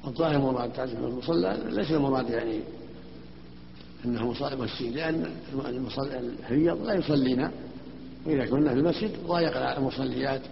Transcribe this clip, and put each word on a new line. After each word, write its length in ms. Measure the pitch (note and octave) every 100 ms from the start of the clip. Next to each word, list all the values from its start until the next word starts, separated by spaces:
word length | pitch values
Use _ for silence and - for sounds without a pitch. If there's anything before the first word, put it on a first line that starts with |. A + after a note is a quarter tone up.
| -
الظاهر 320 | A#2 E3 D3
مراد 340 | C3+ B2 A#2+
تعتزل 320 | B2+ B2+ A2+ B2
المصلى 520 | B2 - E3 F#3 G#3+ -
ليس 220 | G#3 D3+
المراد 380 | D#3+ C#3 C3 A#2
يعني 300 | A#2 A2+ G#2+ A2 - - - - - - - - - - - - - A#2+
أنه 260 | A#2 A#2
مصلى 240 | B2 C#3 C3
مسجد، 400 | A2 - A#2+ C3
لأن 400 | D#3+ - G3 D#3+ - C3+ B2+
المصلى 540 | B2+ B2 C3+ C3+ B2+
الحيض 680 | A#2+ - - C3+ E3+ - A3
لا 80 |
يصلينا، 580 | G3 D3+ C#3+ C3 B2+ D#3+ - - - - - - - D#3
وإذا 200 | C#3+ A2+
كنا 280 | C3+ D3+
في 60 | B2+
المسجد 320 | D#3+ - G#3+ - E3+
ضايق 300 | F3 D#3+ B2+
المصليات 840 | C3 C3+ C3+ C3 C3 B2 C3+ C3+ -